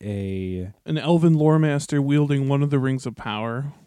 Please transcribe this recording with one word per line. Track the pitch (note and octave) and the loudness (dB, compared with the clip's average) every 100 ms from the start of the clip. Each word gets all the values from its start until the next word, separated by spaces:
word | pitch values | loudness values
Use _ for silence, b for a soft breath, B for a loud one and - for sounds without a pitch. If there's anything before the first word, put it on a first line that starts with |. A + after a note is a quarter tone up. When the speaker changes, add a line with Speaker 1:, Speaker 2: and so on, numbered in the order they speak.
Speaker 1:
a | G2+ G2+ G2 F#2+ F#2 F#2 F#2 - | -8 -6 -4 -6 -6 -6 -8 -12
Speaker 2:
An | - D#3 | -6 -4
elven | D3 E3+ E3+ | 2 4 4
lore | D#3 D3+ D#3+ | 4 4 4
master | D#3 C#3+ - D3 | 4 0 0 0
wielding | C#3 D3 D3 C#3+ C3+ | 2 2 2 0 0
one | C#3 | 0
of | C#3+ | 2
the | C#3+ | 0
rings | C3 C3 B2 | 0 -2 -6
of | |
power, | A2 A2+ G#2+ A#2 A#2+ C#3+ - | -10 -8 -6 -4 -6 -8 -12